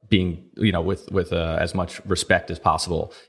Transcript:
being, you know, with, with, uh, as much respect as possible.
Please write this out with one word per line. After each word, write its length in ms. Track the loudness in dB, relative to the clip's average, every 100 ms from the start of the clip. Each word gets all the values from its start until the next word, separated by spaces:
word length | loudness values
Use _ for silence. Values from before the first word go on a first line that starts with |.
| 0
being, 320 | 2 2 -2 -10 -2
you 160 | 2
know, 80 | 2
with, 320 | 0 -4 -2
with, 220 | -2 0
uh, 240 | 0 0 0
as 160 | -2 -2
much 240 | -4 -6 -4
respect 440 | -2 2 0 0
as 80 | -2
possible. 540 | 2 2 0 -4 -4 -10